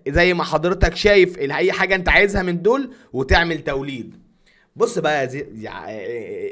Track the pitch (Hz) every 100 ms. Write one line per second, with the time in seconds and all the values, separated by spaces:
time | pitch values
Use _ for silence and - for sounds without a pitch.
0 | - 147 180 175 175 160 170 175 175 165
1 | 208 202 180 180 139 147 180 - 190 190
2 | 175 151 202 196 180 175 185 269 254 -
3 | _ 127 131 180 170 160 147 139 143 131
4 | 107 - _ _ _ _ _ - 226 185
5 | 156 151 127 135 - 110 107 95 85 110
6 | 95 120 98 98 98